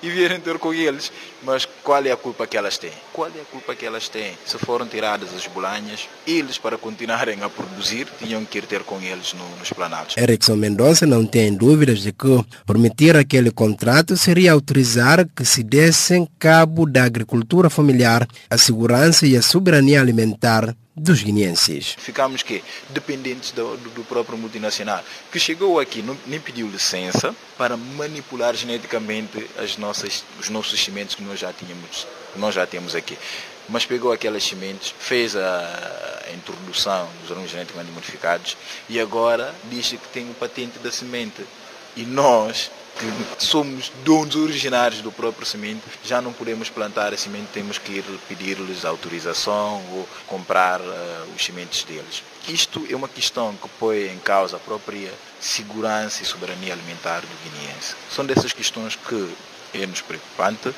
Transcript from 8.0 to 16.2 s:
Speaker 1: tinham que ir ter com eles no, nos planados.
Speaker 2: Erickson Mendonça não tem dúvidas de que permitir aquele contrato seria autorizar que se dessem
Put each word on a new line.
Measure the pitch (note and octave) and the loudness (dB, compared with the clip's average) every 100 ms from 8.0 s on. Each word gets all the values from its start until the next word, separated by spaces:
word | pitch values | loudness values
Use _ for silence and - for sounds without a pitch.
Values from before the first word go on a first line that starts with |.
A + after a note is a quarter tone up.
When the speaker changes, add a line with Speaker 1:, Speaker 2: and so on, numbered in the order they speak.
| C3 - | -8 -12
Speaker 1:
tinham | A2+ A2 A2 | -8 -8 -6
que | G#2+ | -8
ir | F#2+ | -6
ter | G2+ | -6
com | - G2 | -6 -10
eles | F#2 F#2 F2+ | -8 -8 -8
no, | F2+ F2+ F2+ | -10 -12 -12
nos | F2+ | -10
planados. | - F2 E2 D#2+ - | -6 -6 -6 -8 0
Speaker 2:
Erickson | A#2+ A2+ - G#2+ | 2 4 4 4
Mendonça | G#2+ G2+ B2+ E3 D#3+ | 2 4 6 6 6
não | B2 A2+ | 6 4
tem | A#2+ A2 G2 | 4 4 6
dúvidas | A#2 D3+ C#3+ A2 | 6 8 6 4
de | G2 | 0
que | - C3+ B2+ A#2+ - - | 0 4 4 4 -6 0
permitir | G2+ A#2 - D3+ D#3+ | 6 6 8 8 8
aquele | C#3 C3+ A#2+ | 8 6 4
contrato | - A2 G#2+ A#2 C3 E3 F#3 | 4 2 4 4 4 4 4
seria | - E3+ F#3 | 4 8 8
autorizar | D#3 C#3+ C3+ B2 A#2 B2 E3 F3 | 8 6 4 4 4 6 6 4
que | - B2 | 0 0
se | - | 2
dessem | A2 C3 E3 E3 - F3+ | 4 6 6 6 4 4